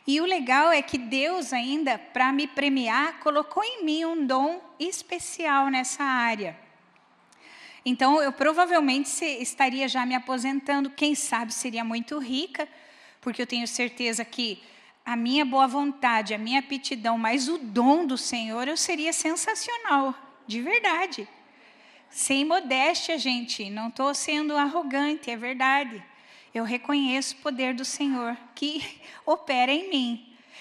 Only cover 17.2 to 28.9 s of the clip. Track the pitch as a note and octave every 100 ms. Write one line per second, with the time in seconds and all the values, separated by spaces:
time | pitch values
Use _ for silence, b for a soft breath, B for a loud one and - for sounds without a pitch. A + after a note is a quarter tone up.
17.2 | A3+ C4 B3+ E4+ B3 G#3 B3 D4+ E4 B3+
18.2 | - A#3+ A3 A3+ B3+ D#4+ - E4+ D#4 D#4+
19.2 | D#4+ E4 - G#4+ - A#4+ G#4+ C#4+ C4+ B3+
20.2 | - - - A3 B3+ A4+ G#4+ E4 F#4 C4
21.2 | G3+ - B B B B B B B -
22.2 | - C4+ D4 F4 D4+ C4 C#4+ E4+ - D#4+
23.2 | C4 B3 A#3+ - G3+ G#3 A3+ - C4+ C#4
24.2 | - D4+ D4+ D4 C#4+ E4 D4 C4+ D4 D4+
25.2 | C4+ A#3 A#3+ B3+ C4 C#4 C4+ A3 - B
26.2 | B B B A3+ A3+ A#3+ - C#4+ C4+ C4
27.2 | C4 - D4+ B3+ C4 B3 C4 - C#4+ C4
28.2 | A#3 A#3+ - - C#4+ D4+ -